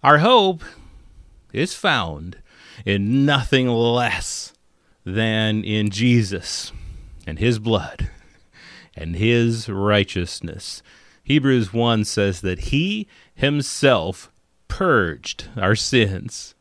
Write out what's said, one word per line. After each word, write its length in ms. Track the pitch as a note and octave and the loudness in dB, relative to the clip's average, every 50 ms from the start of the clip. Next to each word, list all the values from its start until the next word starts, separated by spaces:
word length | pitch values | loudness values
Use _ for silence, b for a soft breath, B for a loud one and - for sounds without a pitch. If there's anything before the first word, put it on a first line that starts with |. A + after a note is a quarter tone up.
| - | 6
Our 140 | C#3 D3 | 6 6
hope 460 | D3 D#3+ A3 B3+ A#3+ G3+ F#3+ F#3 D#3+ B B B B B B B B B B B B B B B - _ _ - | 6 6 6 4 6 4 4 0 -4 B B B B B B B B B B B B B B B -20 _ _ -6
is 220 | A2 D#3 - - | -4 -4 -4 -6
found 640 | - - G3+ D#3 B2 F#2+ E2 D#2 D2 D#2 F2+ F#2 - - B B B B B B B G#2+ | -4 -2 0 0 0 -2 -4 -8 -10 -12 -14 -14 -16 -20 B B B B B B B -2
in 400 | G2+ G2 G2+ G2 G#2 A#2+ C3+ C#3 | 0 0 0 2 2 2 2 4
nothing 420 | C#3+ D3 C3+ A#2+ - - C3 B2+ B2+ | 4 2 0 0 2 2 2 2 2
less 840 | A#2+ A2+ A#2 A#2+ A#2 B2 A#2+ A#2 - - - - - - - - _ _ _ _ _ _ _ _ _ _ _ | 2 2 2 2 2 2 0 0 -2 -4 -6 -8 -8 -10 -12 -14 _ _ _ _ _ _ _ _ _ _ _
than 580 | F#2 F#2 G#2+ A2+ A2+ A2 A2 A2 G#2+ G#2+ G#2+ G2 | -6 -2 -2 0 0 0 0 0 0 -2 -2 -2
in 280 | G#2 G#2+ G#2+ G#2+ G#2 | -2 -2 0 0 -2
Jesus 800 | F#2+ G2 A#2 B2 B2 A#2+ A2 F#2 G2+ E2+ - - - - - - - B B B B B B B B B - | -2 0 2 4 4 4 2 0 -4 -8 -6 -8 -8 -8 -10 -12 -14 B B B B B B B B B -12
and 120 | - D#2 D2+ | -12 -6 -2
his 200 | G2 A#2 A#2+ A2 | 0 0 0 0
blood 500 | G#2+ A#2 A2 G2 D2+ - - - - - b b b b b b b _ B B B B B B B B B | 0 0 0 0 0 -4 -8 -8 -8 -8 b b b b b b b _ B B B B B B B B B
and 200 | - D#2 D#2+ E2+ | -12 -8 -8 -4
his 520 | E2+ G#2+ A2+ A#2+ A#2+ A#2 A#2 A2+ A2+ A2 - | 0 0 2 4 4 2 2 0 -2 -6 -6
righteousness. 1120 | G2+ F#2+ G2 G#2 G#2 G#2 G2 - - - F2 - - - - E2 D#2 - - - - - _ b b b b b b b b | -4 -2 0 2 4 4 2 2 -2 -4 -4 -4 -6 -10 -10 -12 -12 -12 -12 -14 -14 -16 _ b b b b b b b b
Hebrews 480 | - C#3+ D3+ C3 C#3 C3 B2 A2+ F#2+ G2 | 2 2 2 4 4 2 2 2 0 0
one 320 | A#2 A#2 A#2+ A#2 A2 G#2 | 0 2 4 4 2 2
says 340 | - - - G2+ G2 F#2+ - | 0 0 0 0 0 0 -2
that 180 | - F#2+ F#2 - | -2 -4 -4 -4
he 480 | - - B2 C#3+ E3 F#3+ G#3 A3 G#3 b b b b b b | -4 -2 0 0 0 0 -2 -4 -8 b b b b b b
himself 960 | - - C#3 D3 D3 C3+ - - - - C#3 B2+ G#2 D#2+ F2 F2+ - - - _ _ _ _ _ _ _ _ | -2 0 0 0 0 -2 -4 -4 2 4 4 4 4 0 -4 -6 -8 -12 -20 _ _ _ _ _ _ _ _
purged 800 | - - F#3+ F#3 D3 A#2 F#2+ E2 D#2 A1+ - - - - - - - | -6 -2 0 2 4 4 2 0 -2 -8 -10 -12 -12 -12 -14 -14 -8
our 220 | A#2+ G2 F#2+ G#2+ | -2 2 2 2
sins. 760 | A2 - - - B2+ A2 G2 G2 F#2 - A#2+ - - - - - _ | 2 0 0 2 2 2 2 0 -6 -8 -10 -12 -14 -16 -18 -20 _